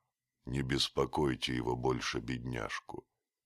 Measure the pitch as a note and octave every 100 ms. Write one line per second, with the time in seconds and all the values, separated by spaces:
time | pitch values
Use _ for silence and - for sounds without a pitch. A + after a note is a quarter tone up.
0 | _ _ _ _ - C2+ C2 C2+ - -
1 | C2+ - C#2+ B1 - B1 A#1+ B1 B1+ B1
2 | - A#1+ A1+ B1+ B1 A#1+ G#1+ - - -
3 | - _ _ _